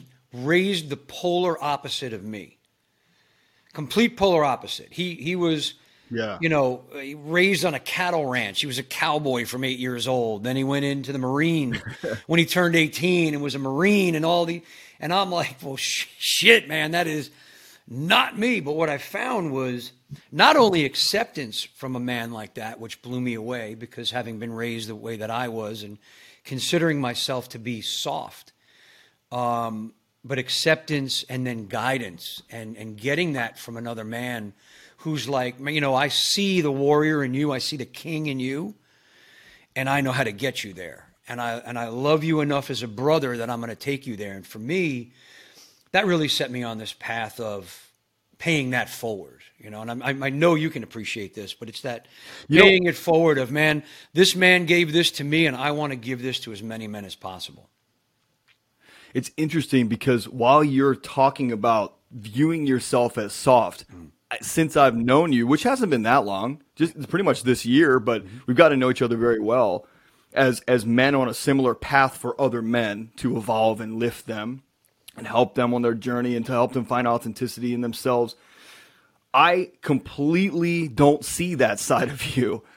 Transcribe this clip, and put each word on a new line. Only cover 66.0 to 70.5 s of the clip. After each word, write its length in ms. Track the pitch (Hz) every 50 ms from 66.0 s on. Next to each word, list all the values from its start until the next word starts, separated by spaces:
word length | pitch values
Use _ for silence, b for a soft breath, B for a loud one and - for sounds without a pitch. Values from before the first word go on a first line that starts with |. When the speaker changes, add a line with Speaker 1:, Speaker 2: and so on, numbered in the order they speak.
| 107
Speaker 2:
that 220 | 113 127 143 104
long, 340 | 101 98 95 107 123 147 - - _ _
just 340 | - 156 165 - 156 135 -
pretty 160 | - 180 196
much 180 | 160 123 - 117
this 200 | 123 123 - -
year, 340 | 117 123 147 170 147 127 127
but 260 | 107 123 117 104 87
Speaker 1:
Mm-hmm. 140 | 92 107 127 -
Speaker 2:
we've 100 | - 123
got 140 | 117 170 156
to 60 | 143
know 140 | 131 127 127
each 100 | 120 - 127
other 140 | 117 117
very 220 | 113 117 120 117 110
well 460 | 104 107 117 131 117 101 87 90 b b b b b b b b b b -
as, 260 | - 135 127